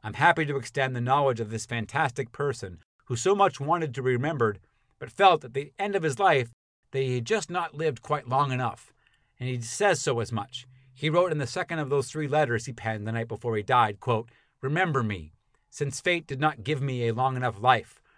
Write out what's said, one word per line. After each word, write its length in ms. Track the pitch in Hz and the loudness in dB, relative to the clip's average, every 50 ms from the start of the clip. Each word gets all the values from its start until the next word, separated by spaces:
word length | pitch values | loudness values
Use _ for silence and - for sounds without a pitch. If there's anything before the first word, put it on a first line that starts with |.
| - | -10
I'm 120 | 107 107 | -10 -2
happy 300 | - 139 170 170 170 156 | 4 6 6 6 4 2
to 100 | 147 143 | -2 -2
extend 400 | 135 113 - - 143 135 131 127 | -4 -6 -6 -2 -2 -2 0 -2
the 40 | 123 | -2
knowledge 400 | 120 120 131 143 143 135 123 110 | 2 2 4 4 4 4 2 0
of 100 | 113 104 | -4 -6
this 160 | 110 113 - | -6 -8 -8
fantastic 680 | - 120 117 110 98 - 143 160 131 117 - 131 117 - | -6 -4 -6 -6 -4 -2 -2 -2 0 -2 -4 -8 -8 -6
person 460 | - 147 143 131 - - 95 90 85 _ _ _ _ _ | -4 -4 -4 -4 -4 -8 -12 -12 -16 _ _ _ _ _
who 100 | _ 127 | _ -6
so 180 | 117 - 185 202 | 0 2 2 4
much 260 | 202 196 190 - - | 6 4 2 2 -2
wanted 340 | 139 147 170 175 160 147 117 | 0 0 0 0 0 -4 -4
to 80 | 139 123 | -4 0
be 80 | 127 | 0
remembered, 480 | 127 120 127 151 165 127 117 110 104 98 _ _ _ _ _ _ _ _ | 0 0 0 -2 0 0 0 0 0 -4 _ _ _ _ _ _ _ _
but 140 | - 127 - | -16 -14 0
felt 320 | - 196 190 175 156 - | 6 6 6 6 6 0
at 100 | 120 113 | -6 -8
the 180 | 135 143 147 _ - | -8 -8 -8 _ -6
end 160 | 196 208 202 | -6 -2 -2
of 80 | 196 160 | -2 -2
his 160 | 160 131 - | -2 -2 4
life 320 | 196 185 160 135 127 117 - _ _ _ _ _ _ _ | 4 4 4 4 2 -2 -8 _ _ _ _ _ _ _
that 120 | - 135 135 | -4 -4 -2
he 140 | 131 123 | 0 -2
had 80 | 123 117 | -2 -2
just 240 | - 214 214 - - | -2 -2 -2 -2 -4
not 260 | 175 180 170 160 147 | -6 -6 -6 -6 -6
lived 280 | 143 160 156 135 - _ | -2 -2 -2 -2 -4 _
quite 260 | - 151 147 - 123 | -4 -4 -4 -4 -2
long 220 | 127 135 143 135 | 0 0 2 0
enough. 420 | 131 127 127 120 - - - _ _ _ _ _ _ _ _ _ _ _ | 0 -2 -2 -4 -6 -8 -16 _ _ _ _ _ _ _ _ _ _ _
And 100 | 127 123 | -6 -6
he 120 | 127 123 | -4 -6
says 400 | 117 113 - - 202 208 180 147 | -6 -8 -4 0 2 2 2 2
so 200 | - 156 127 117 | 0 0 0 0
as 120 | 113 - 120 | -2 -2 -4
much. 340 | 110 101 - - - - - - - _ _ _ | -6 -6 -6 -12 -16 -16 -16 -20 -20 _ _ _
He 160 | - 147 156 | -6 -4 2
wrote 220 | 156 175 180 185 160 | 2 2 2 2 0
in 60 | 151 | -2
the 80 | 139 | -4
second 320 | 120 - 180 180 - 170 160 | -4 -4 -6 -6 -4 -4 -6
of 120 | 147 131 | -2 0
those 200 | 139 143 135 - | 0 0 -2 -2
three 180 | - 156 151 139 | -6 -6 -4 0
letters 380 | 139 151 151 123 117 110 - | 2 2 2 2 0 -2 -4
he 60 | - 117 | -6 -12
penned 340 | - - 113 110 107 104 | -6 -6 -6 -4 -4 -6
the 60 | 110 113 | -6 -4
night 160 | 117 113 117 | -4 -4 -6
before 280 | 117 101 - 120 113 | -8 -8 -6 -4 -2
he 60 | 107 104 | -2 0
died, 380 | 98 127 123 117 107 104 101 | 4 6 6 6 4 2 -6
quote, 300 | - - 120 110 113 - _ _ _ _ _ _ | -2 0 0 0 0 -6 _ _ _ _ _ _
"Remember 420 | - 135 147 170 190 180 147 131 117 | -6 -2 0 0 2 2 2 0 0
me, 300 | 107 104 90 80 78 _ _ _ _ _ _ _ _ | 0 -4 -6 -8 -14 _ _ _ _ _ _ _ _
since 300 | - - 147 139 - - | -8 -6 -6 -6 -6 -4
fate 260 | - 180 175 170 160 | 0 0 0 0 -2
did 140 | - 139 131 | -6 -6 0
not 220 | 147 156 147 117 104 | 0 0 0 0 -4
give 180 | 127 156 139 | -4 -2 -2
me 280 | 131 139 127 123 120 117 | -2 -4 -2 -2 -2 -2
a 60 | 110 | 0
long 220 | 113 131 131 131 | 0 0 0 0
enough 240 | 127 127 123 104 98 | 0 -2 -2 -4 0
life 400 | 107 123 123 113 92 - - _ _ _ _ | 4 4 4 4 2 -8 -20 _ _ _ _